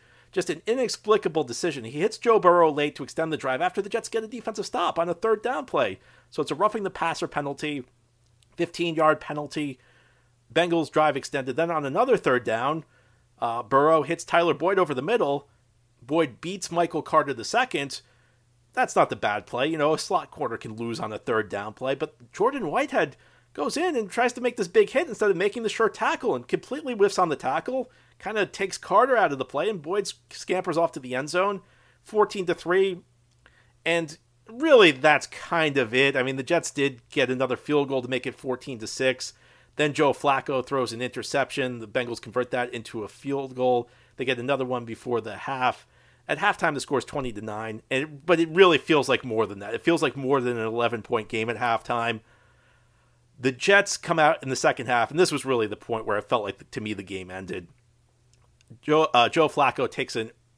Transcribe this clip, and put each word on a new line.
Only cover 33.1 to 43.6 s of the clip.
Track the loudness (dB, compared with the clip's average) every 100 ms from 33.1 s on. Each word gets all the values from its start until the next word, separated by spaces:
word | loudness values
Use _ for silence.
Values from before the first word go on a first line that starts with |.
| _ _ _ _ _ _ _
and | 0 0 -2 -10 _ _ -20
really | -2 6 10 8
that's | 8 4 4 2
kind | -14 -4 0 2 2
of | 2
it. | 4 4
I | 2
mean, | -2 -2
the |
Jets | 0 0 0
did | 0 -2 -2 _
get | 0 0
another | 0 -2 -2
field | 0 0 2
goal | -2
to | -2
make | -4 -6
it |
fourteen | -8 -6 -8 -8 -12
to | -10
six. | -2 0 0 -6 -16 _ _ _ -2
Then | 0
Joe | 2 2
Flacco | 4 2 2 0 -4
throws | -2 -2 -2
an | -4
interception. | -6 -6 -4 -2 -2 -2 -4 -6
The | -6
Bengals | -4 -4 -8
convert | -6 -4 -2
that | -2 -4
into | -6 -10 -10
a | -10
field | -10 -6 -6 -6
goal. | -2